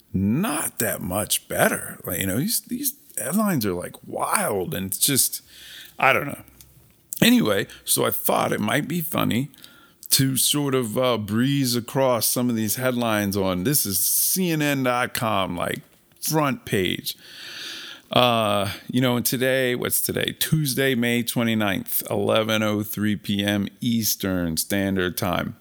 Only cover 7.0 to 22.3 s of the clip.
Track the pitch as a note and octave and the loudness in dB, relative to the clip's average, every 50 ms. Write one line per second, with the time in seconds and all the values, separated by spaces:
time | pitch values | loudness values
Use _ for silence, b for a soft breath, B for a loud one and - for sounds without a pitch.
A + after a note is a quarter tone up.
7 | _ _ - - - A3+ B3+ A#3+ F#3+ A2 G2 G2+ B2 - B B B B - C3+ | _ _ -2 2 4 6 6 6 4 2 0 0 -2 -4 B B B B 0 0
8 | B2 A2+ - - - - - - - - - - G#2+ G#2+ A#2 C#3+ - - E3+ F3 | 2 0 -2 -2 0 0 0 2 2 0 0 0 0 0 0 0 0 -2 -4 -4
9 | D#3+ - - A2+ A2 G2+ G2 A#2 C#3+ - - B B B B B B B B B | -4 -2 -2 0 0 0 0 0 -2 -4 -8 B B B B B B B B B
10 | B - - - C3+ C3+ C3 A#2+ - - - D3 C#3+ C#3 C3 C3 B2 G#2+ G#2+ B2+ | B 0 2 4 4 2 2 2 2 2 2 2 0 2 2 0 0 0 0 2
11 | B2+ B2+ A#2 G#2+ G#2 G2 G#2+ A2+ B2 C3+ C#3 C#3 C3+ B2 A#2+ A#2+ G#2+ - - C3+ | 2 2 2 0 0 0 2 2 2 4 4 2 2 2 0 0 -2 -2 0 2
12 | C3+ B2+ B2 A2 - - - C3 B2 B2 A#2 A2 A2 G#2 - B2+ B2+ C3 B2 A#2+ | 2 4 4 2 2 0 0 2 2 2 2 2 0 0 0 0 0 0 0 0
13 | A#2+ A2+ G#2+ G#2 G#2 G2 G2 G#2 F#2+ F#2+ F#2 F2+ F2+ C3 D3 - - G2+ G2 - | 0 2 2 2 2 2 2 2 2 2 2 0 2 2 2 2 0 0 0 0
14 | - - - - - - - F#3 F#3 E3+ D#3+ D#3 D3 C#3+ C#3+ C3+ B2+ B2 B2 B2 | 0 0 0 2 0 0 0 0 0 2 2 2 2 0 0 0 2 2 2 2
15 | B2 A2+ - - B2 A2 G#2 G2 F#2+ F2 F2 E2+ - - - - - _ _ _ | 0 -2 -2 -2 -2 0 0 0 0 0 -2 -2 -2 -4 -4 -6 -8 _ _ _
16 | _ _ _ - - - D3+ D#3+ D3 C#3 A#2+ - - - - G2+ F#2 F2+ F#2+ - | _ _ _ -10 -4 -2 0 0 2 0 -2 -4 -4 -2 -2 0 0 0 -2 -4
17 | - - - - B B B B B B B B B B B B B B B B | -6 -8 -10 -10 B B B B B B B B B B B B B B B B
18 | B B - B2 B2 B2 A#2 A2+ A2 G#2 G#2 G2+ G2 F#2+ B B B B - B2 | B B 2 4 4 4 4 2 2 2 2 0 0 -2 B B B B 0 2
19 | C3 B2 B2 A#2+ A2+ - C#3+ A#2 C3 C3 C3 C3 C3 B2 B2 - - - - - | 2 2 2 0 0 -2 -2 0 0 0 0 0 0 0 -2 -2 -2 -2 -2 -2
20 | - - - - - - - - - - D#3 D#3 D3+ C3+ A#2+ C3+ C3+ C3+ C3+ A#2 | -2 0 -2 -2 -2 -2 -2 -2 -2 0 0 0 0 0 0 0 2 2 2 2
21 | A#2+ A#2 A#2 A#2+ A#2 - - C3 A#2 A2+ A2+ A2 G#2+ G2 F#2 - - - - - | 2 2 0 0 0 -2 0 0 0 2 2 2 0 0 0 -2 -4 -4 -4 -4
22 | - - A2+ G#2 G2+ G#2 | -4 -2 -2 0 2 2